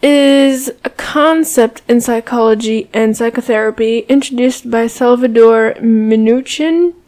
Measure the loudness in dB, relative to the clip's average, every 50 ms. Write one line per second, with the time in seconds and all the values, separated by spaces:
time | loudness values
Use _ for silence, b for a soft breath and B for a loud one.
0 | 0 2 2 4 4 4 4 4 4 2 0 -2 -6 -10 -12 -10 -12 -12 -12 -12
1 | -12 -6 -2 0 0 2 2 0 -2 0 0 0 0 0 -2 -6 -4 0 0 0
2 | 0 0 -4 -4 -4 -4 -2 0 2 2 0 0 -2 -2 -4 -4 -4 -4 -4 -2
3 | 0 0 0 -2 -4 -4 -4 -4 -4 -2 -2 -2 -2 -2 -2 -2 -2 -2 -2 -2
4 | -2 0 0 0 0 -2 -2 -2 -2 -2 -2 -4 -6 -4 -4 -2 -2 -4 -4 -2
5 | 0 2 2 2 0 0 4 4 4 4 4 4 0 -2 -2 -2 0 0 0 2
6 | 2 0 0 2 2 2 0 0 -2 -6 -6 -4 -2 0 0 0 0 0 -2 -6
7 | _